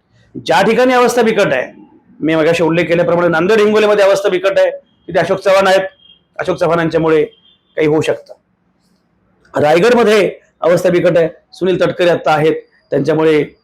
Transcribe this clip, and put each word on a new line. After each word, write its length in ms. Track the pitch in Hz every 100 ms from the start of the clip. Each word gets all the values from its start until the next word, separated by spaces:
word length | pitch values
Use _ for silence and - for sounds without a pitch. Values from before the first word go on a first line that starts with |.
| _ _ _ - 120
ज्या 160 | 160
ठिकाणी 320 | 196 226 254
अवस्था 280 | 254 247 240
बिकट 320 | 226 180 185
आहे, 280 | 131 - - - _ _ -
मी 160 | 151 160
मगाशी 280 | 156 170
उल्लेख 220 | 165 165 160
केल्याप्रमाणे 420 | 170 170 170 175
नांदेड, 320 | 165 170 220
हिंगोलीमध्ये 460 | 208 214 214 208 196
अवस्था 240 | 190 202
बिकट 300 | 185 190 190
आहे, 120 | 185 - _ _ -
तिथे 120 | 175
अशोक 200 | 170 190
चव्हाण 280 | 196 190 196
आहेत, 140 | 190 190 _ _ _ _ -
अशोक 180 | 156 175
चव्हाणांच्यामुळे 680 | 175 170 160 160 160 160 147 _ _ _ _ -
काही 120 | 156
होऊ 140 | 156
शकतं. 320 | 147 - - - _ _ _ _ _ _ _ _ _ _ _ -
रायगडमध्ये 760 | 147 165 214 240 208 214 180 - _ _
अवस्था 280 | 156 180 180
बिकट 280 | 175 165 170
आहे, 120 | 160 - _
सुनील 280 | - 180 175
तटकरे 280 | 175 - 175
आत्ता 220 | 165 -
आहेत, 240 | 156 156 156 - _ _
त्यांच्यामुळे, 540 | 143 143 156 160 151 151 _